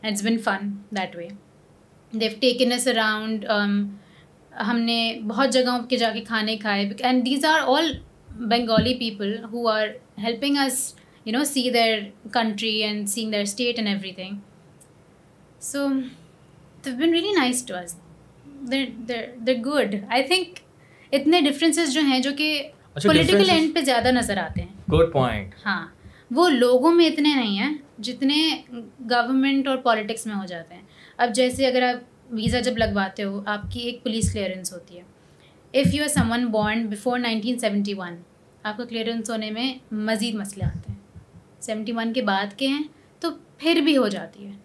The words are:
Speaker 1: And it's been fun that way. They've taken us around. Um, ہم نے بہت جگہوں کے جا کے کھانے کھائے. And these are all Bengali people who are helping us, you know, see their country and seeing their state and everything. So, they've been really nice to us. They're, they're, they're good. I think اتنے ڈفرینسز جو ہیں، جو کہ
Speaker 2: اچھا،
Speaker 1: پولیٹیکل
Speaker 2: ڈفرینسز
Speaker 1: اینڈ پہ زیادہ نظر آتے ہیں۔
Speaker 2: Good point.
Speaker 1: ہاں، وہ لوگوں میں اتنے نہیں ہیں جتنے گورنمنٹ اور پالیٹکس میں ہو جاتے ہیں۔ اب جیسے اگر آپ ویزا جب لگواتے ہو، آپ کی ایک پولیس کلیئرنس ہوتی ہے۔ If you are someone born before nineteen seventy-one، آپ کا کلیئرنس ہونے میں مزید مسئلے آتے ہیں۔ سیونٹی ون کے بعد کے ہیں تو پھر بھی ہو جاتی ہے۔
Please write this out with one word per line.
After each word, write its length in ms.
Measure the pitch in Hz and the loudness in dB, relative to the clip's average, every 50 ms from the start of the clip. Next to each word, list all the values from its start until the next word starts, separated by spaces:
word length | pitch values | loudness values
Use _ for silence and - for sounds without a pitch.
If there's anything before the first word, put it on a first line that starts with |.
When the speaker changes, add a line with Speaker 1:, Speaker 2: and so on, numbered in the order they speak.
| - | -4
Speaker 1:
And 60 | 220 | -4
it's 160 | 202 202 196 | -6 -2 0
been 100 | 226 233 | 0 -2
fun 320 | 220 - 214 196 190 202 202 202 - - - 214 196 | 0 0 -2 -2 -2 -4 -8 -8 -10 -12 -8 -6 -6
that 200 | 185 185 180 170 | -6 -6 -8 -12
way. 80 | 170 185 202 - - _ _ _ _ _ - _ _ _ _ - _ _ - | -14 -14 -14 -18 -20 _ _ _ _ _ -20 _ _ _ _ -20 _ _ -4
They've 240 | 220 220 214 220 - | -2 -2 -2 -2 2
taken 320 | - 254 247 247 262 247 | 2 2 4 4 2 2
us 160 | 240 240 247 262 233 | 2 2 2 2 2
around. 440 | 226 220 214 214 214 220 220 220 214 202 | 2 2 2 0 -2 -2 -4 -4 -6 -2
Um, 420 | - 214 208 208 202 202 202 208 202 202 - - - - - - - _ _ - _ - - 220 208 | 0 0 2 2 2 2 0 0 -2 -6 -12 -18 -20 -20 -20 -20 -20 _ _ -20 _ -10 -6 -4 -2
ہم 100 | 240 233 | 0 0
نے 400 | 233 233 233 233 226 226 220 233 220 | 0 0 0 0 0 -2 -4 -6 -6
بہت 260 | 208 196 208 269 269 220 | -6 0 0 2 4 4
جگہوں 260 | 262 254 247 247 247 233 | 2 2 2 0 -2 -2
کے 100 | - 262 | -2 0
جا 140 | 226 233 226 214 | 0 2 0 0
کے 80 | 233 | -4
کھانے 360 | 226 - 233 220 214 214 226 | -8 -4 -2 -2 0 -2 -2
کھائے. 320 | 214 214 214 202 196 202 202 220 - 254 | -2 -2 0 0 0 0 -2 -4 -2 0
And 100 | 247 254 | 2 2
these 360 | 254 226 269 277 277 294 311 | 4 2 2 0 2 4 4
are 160 | 311 320 277 | 4 4 4
all 200 | 254 262 294 330 320 - - - - - _ _ - - 214 | 4 4 4 2 0 -2 -6 -12 -18 -20 _ _ -18 -14 -10
Bengali 520 | 240 214 233 240 247 226 220 220 220 240 254 | -2 0 0 0 2 2 2 2 4 2 0
people 380 | 247 240 226 208 202 202 196 214 226 233 226 | -2 -4 -6 -6 -6 -6 -6 -6 -6 -8 -10
who 200 | 214 240 240 226 220 | -8 -2 0 0 2
are 140 | 214 214 214 214 - - _ _ - 202 | 0 -2 -4 -6 -12 -20 _ _ -6 -4
helping 300 | 233 240 220 277 285 285 | -4 -4 -2 -2 0 0
us, 400 | 285 277 262 254 - - - - - - _ _ _ - 226 | 2 0 0 0 -2 -4 -6 -10 -16 -20 _ _ _ -8 -4
you 80 | 214 | -2
know, 60 | 254 294 | 0 0
see 380 | 285 - 269 240 247 226 233 | 0 0 0 0 2 2 4
their 180 | 226 226 220 214 202 196 - - - 220 - | 4 4 2 0 -4 -8 -14 -18 -18 -4 -2
country 520 | 247 226 220 208 202 220 226 214 214 214 208 | 0 0 0 -2 -2 -4 -2 -2 0 -2 -2
and 100 | 208 208 | -2 -4
seeing 320 | 208 202 - 240 220 220 | -4 -4 -4 -4 -4 -2
their 120 | 214 208 202 | -2 -2 -2
state 400 | 202 202 - 247 240 240 233 220 | -4 -4 -2 -2 -2 -2 -2 -2
and 100 | 208 196 | -2 -2
everything. 420 | 196 190 190 180 185 185 185 202 202 - - - - - - - _ - _ _ _ _ _ _ _ _ _ _ _ _ _ _ _ - - - | -4 -6 -10 -12 -12 -12 -12 -12 -14 -14 -18 -20 -20 -20 -20 -20 _ -20 _ _ _ _ _ _ _ _ _ _ _ _ _ _ _ -14 -8 -4
So, 220 | 285 277 277 269 269 254 - - - - - - _ - - - - - - _ - - | -2 -2 0 0 -2 -4 -6 -12 -18 -20 -20 -20 _ -20 -20 -20 -20 -20 -20 _ -12 -10
they've 180 | 269 247 240 | -8 -4 0
been 120 | 311 339 330 | 2 2 2
really 260 | 339 330 415 415 349 | 2 0 2 2 2
nice 200 | 262 247 247 247 - - | 2 2 0 -2 -6 -6
to 100 | 190 180 | -10 -10
us. 160 | 180 170 - - - - - - - - - - - 285 285 277 277 240 | -10 -12 -16 -16 -18 -20 -20 -20 -20 -20 -20 -20 -20 -20 -18 -14 -8 -4
They're, 340 | 262 269 269 233 220 220 226 220 | -4 -4 -4 -4 -8 -12 -10 -8
they're, 340 | 247 226 220 - - 247 226 226 | -8 -8 -8 -10 -12 -6 -2 -2
they're 240 | 262 233 226 269 294 | 0 0 0 0 2
good. 260 | 294 233 202 208 196 - - 226 | 2 2 2 -2 -6 -6 -2 0
I 80 | 254 277 277 | 0 2 2
think 220 | 359 370 359 - - - - - _ - - _ - _ - - | 0 0 0 -4 -10 -20 -20 -20 _ -20 -20 _ -20 _ -8 -2
اتنے 300 | - 277 277 294 330 359 | -2 2 4 6 6 6
ڈفرینسز 520 | 285 285 277 - 330 330 302 311 339 285 262 | 6 4 2 4 2 2 4 4 0 2 2
جو 80 | 311 | 2
ہیں، 180 | 302 277 262 262 | 4 4 4 2
جو 120 | 254 277 285 | 2 0 -2
کہ 320 | 285 302 302 302 285 277 - - - - - - | 0 -2 0 0 -2 -4 -8 -14 -20 -20 -12 -8
Speaker 2:
اچھا، 160 | 147 156 208 | 2 4 6
Speaker 1:
پولیٹیکل 280 | 311 311 330 - 370 | 6 8 6 6 6
Speaker 2:
ڈفرینسز 240 | 403 392 370 359 320 | 6 8 6 6 6
Speaker 1:
اینڈ 140 | 320 311 311 | 4 4 2
پہ 60 | 339 | 0
زیادہ 300 | 285 262 247 233 220 254 | 2 2 2 4 4 4
نظر 260 | 254 247 233 - 202 | 4 4 2 0 -2
آتے 240 | 185 170 - - 175 | -2 -2 -4 -4 -6
ہیں۔ 340 | 175 175 - - - - - | -6 -6 -12 -10 -2 2 6
Speaker 2:
Good 160 | 156 165 165 165 | 6 6 6 4
point. 320 | 143 127 120 113 104 95 92 - - - | 2 2 2 2 -2 -4 -8 -12 -8 -4
Speaker 1:
ہاں، 220 | 208 190 175 165 170 - - - - - - - _ | -4 -4 -4 -4 -10 -16 -20 -20 -20 -20 -20 -12 _
وہ 180 | 240 254 349 359 | 2 4 4 6
لوگوں 420 | 294 240 240 247 254 254 247 330 | 6 4 4 4 4 6 6 6
میں 160 | 339 339 339 | 6 6 6
اتنے 280 | 311 302 311 294 302 294 | 4 4 2 2 2 2
نہیں 240 | 269 240 208 196 196 | 2 2 0 0 0
ہیں 180 | 233 277 302 294 - - _ - | -2 -2 -4 -6 -10 -18 _ -12
جتنے 600 | 208 226 247 254 277 269 294 302 320 320 285 - - - 247 240 226 202 - - | -10 -10 -6 -2 0 0 2 2 2 0 0 -2 -8 -14 -14 -14 -14 -16 -18 -16
گورنمنٹ 680 | 254 226 247 240 240 233 262 262 262 277 277 277 262 | -4 0 2 2 2 2 2 2 4 4 2 2 2
اور 100 | 277 262 | 0 -2
پالیٹکس 480 | 254 254 254 226 220 214 208 226 220 - | 0 2 2 2 2 0 -4 -6 -8 -6
میں 100 | 220 214 | -6 -6
ہو 100 | 196 190 | -6 -6
جاتے 300 | 175 175 170 165 - 175 | -6 -10 -12 -12 -14 -20
ہیں۔ 60 | 180 185 - - - - - - | -20 -20 -20 -20 -20 -20 -20 -2
اب 120 | - 240 247 208 | 0 0 0 2
جیسے 320 | 254 254 247 247 254 269 | 2 2 2 2 2 0
اگر 140 | 254 247 254 | 2 4 2
آپ 280 | 247 247 247 247 - _ _ _ - - 240 | 2 2 0 -2 -8 _ _ _ -16 -10 -6
ویزا 260 | 220 214 233 - 247 | -2 0 0 0 2
جب 180 | 220 247 220 | 0 0 0
لگواتے 460 | 220 226 214 202 202 190 190 - - 208 | 0 0 0 2 0 -2 -2 -4 -6 -6
ہو، 180 | 196 196 202 202 | -6 -6 -6 -4
آپ 260 | 214 208 208 202 - | -4 -6 -6 -6 -8
کی 80 | - 240 | -8 -6
ایک 240 | 240 240 240 240 - | -6 -6 -8 -6 -6
پولیس 300 | 247 220 226 208 - - | -4 -2 0 -2 -2 -2
کلیئرنس 400 | 214 196 185 185 185 185 - 190 | -2 -4 -4 -6 -8 -10 -12 -12
ہوتی 260 | 175 170 - 175 175 | -12 -18 -18 -20 -20
ہے۔ 20 | 180 - _ _ _ _ - _ _ _ _ _ _ - - | -20 -20 _ _ _ _ -20 _ _ _ _ _ _ -2 0
If 140 | 262 277 277 277 | 2 2 2 2
you 120 | 294 302 | 2 0
are 160 | 294 - 277 240 | 0 2 2 2
someone 280 | 226 233 240 247 233 | 2 2 0 0 0
born 300 | 214 214 208 214 220 226 | 0 0 0 0 0 -2
before 480 | 233 214 208 202 - 254 247 247 240 233 | -4 -4 -6 -4 -4 -2 -2 0 -2 -2
nineteen 260 | 220 220 202 240 247 233 - | -2 -2 -2 -4 -4 -2 -2
seventy-one، 500 | 214 202 208 202 202 196 196 180 175 170 175 175 _ _ _ _ _ _ _ _ | 0 0 0 -2 -2 -4 -8 -8 -12 -12 -16 -18 _ _ _ _ _ _ _ _
آپ 140 | 214 208 | -8 -8
کا 80 | 214 240 | -8 -10
کلیئرنس 440 | 240 226 226 220 226 233 233 220 - | -8 -6 -6 -4 -4 -4 -4 -4 -4
ہونے 220 | 226 220 220 214 | -6 -6 -4 -6
میں 420 | 214 220 247 269 254 262 - - 220 | -4 -4 -4 -4 -4 -8 -12 -8 -6
مزید 420 | 214 214 214 226 208 214 240 220 | -4 -2 0 0 0 0 -2 -4
مسئلے 300 | 214 196 202 196 196 185 | -4 -8 -8 -6 -4 -4
آتے 260 | - - - - - | -4 -4 -6 -10 -10
ہیں۔ 80 | 202 - - _ _ - - _ _ - - _ - _ | -12 -14 -14 _ _ -20 -20 _ _ -20 -20 _ -20 _
سیونٹی 320 | - - 220 214 220 208 | -8 -6 -6 -6 -4 -4
ون 220 | 233 226 226 226 226 | -4 -2 -2 -2 -2
کے 80 | 262 | 0
بعد 360 | 220 208 196 190 202 208 208 | 0 2 0 0 -2 -4 -4
کے 100 | - 269 | -2 0
ہیں 160 | 269 277 294 302 302 - - _ _ _ _ | 0 0 0 -4 -6 -10 -20 _ _ _ _
تو 100 | - 339 285 - - - - | -6 -6 -6 -6 -16 -20 -20
پھر 240 | _ - 320 339 339 | _ 2 2 4 4
بھی 160 | 285 311 302 | 4 4 4
ہو 100 | 269 240 | 4 4
جاتی 380 | 208 196 175 160 165 - - 202 | 2 0 -4 -10 -12 -16 -18 -16
ہے۔ 60 | 202 202 - | -16 -16 -18